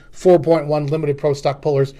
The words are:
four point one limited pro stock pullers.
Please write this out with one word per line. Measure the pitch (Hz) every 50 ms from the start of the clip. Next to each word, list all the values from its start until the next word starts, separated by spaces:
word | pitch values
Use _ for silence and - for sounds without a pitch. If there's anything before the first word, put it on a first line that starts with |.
| - -
four | - - - 185 180 170
point | 135 160 165 160 143
one | 147 151 151 147 139
limited | 151 160 156 147 143 143
pro | - 151 139
stock | 143 - 151 135 -
pullers. | - 156 147 135 139 131 - -